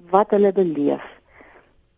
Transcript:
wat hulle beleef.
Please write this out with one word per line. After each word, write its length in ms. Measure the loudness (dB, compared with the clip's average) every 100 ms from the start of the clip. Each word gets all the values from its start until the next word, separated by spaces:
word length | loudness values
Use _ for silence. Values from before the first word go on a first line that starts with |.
| -2
wat 200 | 0 2
hulle 200 | 2 2
beleef. 500 | 2 -2 -2 -2 -4 -10 -20 _ -20 -20 -20 _ _ _